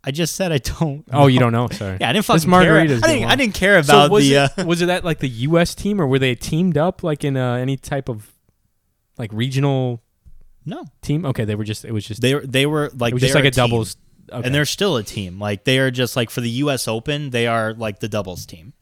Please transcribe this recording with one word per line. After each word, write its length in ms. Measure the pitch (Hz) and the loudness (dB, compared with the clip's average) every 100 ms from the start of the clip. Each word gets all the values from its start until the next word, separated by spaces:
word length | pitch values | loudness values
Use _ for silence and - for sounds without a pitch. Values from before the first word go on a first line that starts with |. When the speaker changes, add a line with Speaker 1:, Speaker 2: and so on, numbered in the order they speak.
Speaker 1:
I 80 | - | -6
just 240 | 143 165 - | -4 -4 -2
said 160 | 190 | -2
I 60 | 147 | -2
don't 460 | - - 160 143 - | -2 -4 -4 -4 -4
Speaker 2:
Oh, 140 | - 139 | 4 6
you 140 | 127 | 6
Speaker 1:
know. 100 | 120 | 4
Speaker 2:
don't 20 | 113 120 | 2 -2
know? 60 | - | -4
Sorry. 200 | 101 92 | -8 -4
Speaker 1:
<laughs> 40 | |
Yeah, 80 | 117 | -2
I 40 | |
didn't 120 | 175 | 0
Speaker 2:
This 20 | 208 | 2
Speaker 1:
fucking 160 | 202 | 2
care. 80 | 165 | 6
Speaker 2:
margarita's 520 | 180 180 220 160 123 | 6 8 6 4 2
Speaker 1:
I 40 | 320 | 2
didn't, 120 | - | 2
Speaker 2:
going 100 | - | 2
Speaker 1:
I 40 | 262 | 2
didn't 180 | 247 | 0
care 280 | - 190 196 | 0 4 4
Speaker 2:
So 100 | 147 | 6
Speaker 1:
about 180 | 143 147 | 6 8
Speaker 2:
was 160 | 202 139 | 6 6
Speaker 1:
the, 60 | 139 | 4
Speaker 2:
it, 220 | 139 - | 2 0
Speaker 1:
uh, 60 | |
Speaker 2:
was 160 | 160 170 | -2 0
it 60 | 175 | 0
that, 180 | 180 | 0
like, 140 | 175 156 | -2 -4
the 100 | 139 | -4
U 300 | 113 135 165 | -4 0 2
S 160 | 170 | 2
team, 260 | - 202 208 | -2 -4 -2
or 60 | 143 | 0
were 140 | 135 | 0
they 140 | 131 120 | 0 -2
teamed 420 | - 156 185 147 | -4 0 0 2
up, 240 | 170 - | 0 -2
like, 220 | 175 151 | -6 -4
in, 120 | 147 135 | -4 -2
uh, 180 | 127 | -2
any 220 | 123 127 135 | -2 -4 -6
type 320 | - 143 131 | -6 -8 -6
of, 220 | 110 - _ _ _ _ _ _ _ _ - | -10 -12 _ _ _ _ _ _ _ _ -12
like, 120 | 113 | -10
regional 680 | 107 127 135 143 135 127 120 _ _ - - - _ | -6 -2 0 0 0 -2 -6 _ _ -20 -20 -20 _
Speaker 1:
No. 200 | 147 285 214 _ | -14 -14 -16 _
Speaker 2:
team? 240 | - 147 156 | -4 -4 -2
Okay, 180 | 127 | -4
they 120 | 107 104 | -4 -4
were 80 | |
just, 200 | 107 107 | -6 -8
it 60 | - | -6
was 140 | 110 - | -8 -8
just, 160 | 107 | -2
Speaker 1:
They, 120 | 120 | 0
they 300 | 143 139 127 | 0 -2 0
were, 260 | 143 151 147 135 | 0 0 -4 -4
like, 140 | 120 | -2
Speaker 2:
it 40 | |
was 80 | 123 | 0
just 120 | 131 | 2
Speaker 1:
they're 80 | 151 | 4
Speaker 2:
like 40 | 135 | 2
a 20 | |
Speaker 1:
a 20 | |
team. 200 | 123 120 | 2 0
Speaker 2:
doubles. 260 | 117 110 - _ _ - | 0 -4 -10 _ _ -14
Okay. 140 | 123 127 | -8 -2
Speaker 1:
And 80 | |
they're 100 | 143 143 | 0 -2
still 300 | - 202 131 | -2 0 -2
a 60 | |
team. 380 | 101 - 92 92 | -4 -8 -10 -8
Like, 240 | 104 104 | -6 -4
they 140 | - 131 | 0 2
are 100 | 131 | 0
just, 240 | 127 123 - | 0 -4 -2
like, 140 | 117 | -4
for 100 | - | -4
the 100 | 117 | -6
U 200 | 120 143 | -4 -2
S 160 | 131 - | -2 -4
Open, 440 | 113 147 147 147 | -6 -6 -6 -4
they 180 | 120 117 | -2 0
are, 260 | 117 110 | 0 -2
like, 240 | 110 110 101 | -4 -8 -6
the 100 | 110 | -6
doubles 380 | 107 95 85 - | -6 -6 -12 -14
team. 280 | 85 87 _ | -18 -20 _